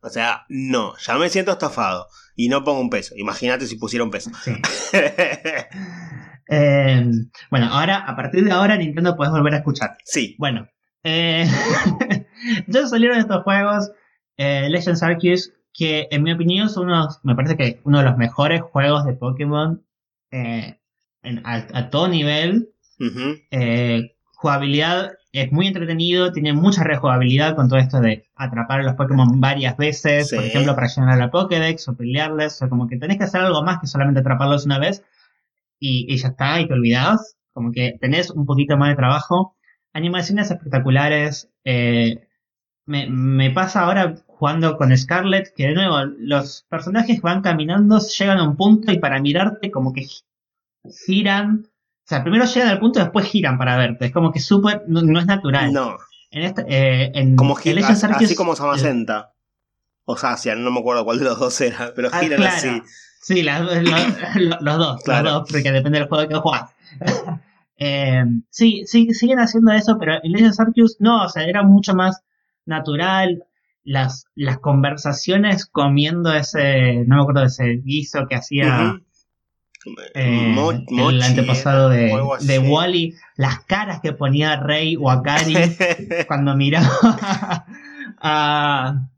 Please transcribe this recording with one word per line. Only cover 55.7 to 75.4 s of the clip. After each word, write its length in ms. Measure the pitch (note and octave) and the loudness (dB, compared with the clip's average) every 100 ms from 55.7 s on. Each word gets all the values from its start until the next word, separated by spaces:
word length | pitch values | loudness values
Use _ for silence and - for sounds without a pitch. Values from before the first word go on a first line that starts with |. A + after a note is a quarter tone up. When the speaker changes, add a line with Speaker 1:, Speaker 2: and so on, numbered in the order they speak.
Speaker 1:
No. 240 | C#3 B2 F#2 - _ _ | 0 -2 -8 -18 _ _
Speaker 2:
En 120 | D3+ | -8
este, 220 | F3 F#3+ - | -6 -6 -2
eh, 440 | C3+ C3+ B2+ C3+ | 2 2 2 0
en 220 | C#3+ C3 C3 | 0 4 4
Speaker 1:
Como 180 | C3+ C#3 | 4 2
gi-, 140 | D#3+ | 0
Speaker 2:
en 60 | F3 | 2
Legends 280 | G3+ G#3+ | 4 4
Speaker 1:
así, 100 | G#3+ | 2
Speaker 2:
Arceus, 160 | - A3 | 2 2
Speaker 1:
así 40 | F3 | 2
como 200 | F3 D#3 | -2 -2
Samasenta. 760 | C#3+ C#3 D3 B2 A2+ G#2+ - | -2 0 0 -2 -4 -6 -8
Speaker 2:
eh, 60 | _ _ _ _ _ _ _ - | _ _ _ _ _ _ _ -10
Speaker 1:
O 120 | A#2 | -4
Zacian, 460 | C3 A#2 A#2+ A2 | -4 -4 -4 -4
no 80 | B2 | -2
me 80 | B2 | -2
acuerdo 260 | A#2 A#2+ A2+ | -2 -2 -2
cuál 140 | A#2+ | -2
de 60 | C3 | -2
los 120 | A2+ | -2
dos 200 | B2+ - | -4 -2
era, 300 | B2+ A#2 A#2+ - | -4 -4 -10 -4
pero 140 | B2 | -4
Speaker 2:
ah, 80 | F3 | -2
Speaker 1:
giran 180 | D#3+ D3 | 0 2
Speaker 2:
claro. 160 | F#3 F3 | 2 0
Speaker 1:
así. 260 | C3+ A#2+ A2+ - - _ | -4 -6 -8 -20 -20 _
Speaker 2:
Sí, 240 | - F#3 | -2 -2
las, 160 | D3+ C#3+ | 0 -2
lo-, 120 | E3+ | -2
<laughs> 600 | E3+ E3+ D#3+ B3 G3 - G#3 | 0 2 2 0 -4 -4 0
lo-, 220 | F3 E3 | 0 0
los 160 | D3 D#3 | -2 0
dos, 260 | D#3+ B2+ | 0 -2
Speaker 1:
Claro. 200 | - A#2+ C#3 | 0 0 2
Speaker 2:
los 80 | |
dos, 160 | D3+ D#3 | -2 -2
porque 200 | D3+ C3+ | -2 0
depende 280 | C3+ C#3 D3 | 0 2 0
del 80 | C#3+ | 0
juego 200 | D#3 D3+ | -2 0
que 60 | D3+ | -2
jugás. 340 | D#3+ B2+ - _ - C3+ | 0 -2 -6 _ -20 -8
<laughs> 420 | C3+ - F3 E3 _ _ _ _ | -4 -4 -6 -12 _ _ _ _
Eh, 440 | C#3+ C#3 C#3 B2+ B2 A#2 - | -4 -2 0 2 2 0 -4
sí, 360 | - A3+ G3+ G3 | 2 2 2 0
sí, 260 | A#3 A#3 | 4 4
siguen 240 | A3+ A#3+ B3+ | 2 2 2
haciendo 320 | A#3 A3+ A3+ | 2 4 6
eso, 260 | G#3+ G#3+ A3 | 4 2 0
pero 140 | D#3+ D#3 | 0 -2
en 80 | E3 | -2
Legends 280 | G3 A3+ G3+ | 2 2 4
Arceus 380 | A3 A#3 A3+ - | 0 4 2 4
no, 260 | G#3+ A#3 F3+ | 2 2 0
o 40 | |
sea, 140 | E3 | -4
era 180 | E3 G3+ | -2 4
mucho 320 | G3 G3+ G3+ | 6 6 6
más 300 | F#3 F#3 F#3 _ _ _ _ - | 0 0 -2 _ _ _ _ -8
natural. 800 | D#3 D3+ D3 F3+ F#3+ F#3+ F3 - _ _ _ | -8 -4 -2 0 0 0 -2 -8 _ _ _
Las, 420 | - C3+ B2+ - _ | -4 -2 -2 -4 _
las 240 | - C#3 C3 | -6 -4 -2
conversaciones 1120 | D3 C3+ C#3+ C#3+ D3 B2+ - G3 | 0 2 2 -2 -6 -6 0 2